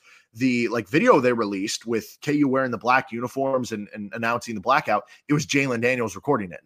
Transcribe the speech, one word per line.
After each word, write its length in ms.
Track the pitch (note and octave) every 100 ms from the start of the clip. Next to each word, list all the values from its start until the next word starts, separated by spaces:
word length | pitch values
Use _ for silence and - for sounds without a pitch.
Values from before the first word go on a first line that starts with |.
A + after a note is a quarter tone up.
| _ - _
the, 340 | A2+ C3 A#2+ A#2
like, 180 | A#2 G#2
video 320 | D3 B3 F3
they 140 | B2
released 540 | A#2 G#2 G2+ G#2 - A2+
with 320 | A2+ - -
K 140 | -
U 140 | D3 C#3
wearing 220 | C3 B2+
the 60 | A2+
black 320 | A2 B2+ -
uniforms 640 | A#2 A#2+ C#3 C3+ C3+ A#2+
and, 160 | A2 G2+
and 180 | G#2+ G#2
announcing 400 | A#2 A#2 A#2+ A#2+
the 60 | A2
blackout, 440 | G#2 C#3+ C3 G#2 - - -
it 40 |
was 140 | D3 -
Jalen 340 | C#3 C#3 A#2
Daniels 340 | A#2+ B2+ A2
recording 380 | - - C3 F#2+
it. 80 | D#2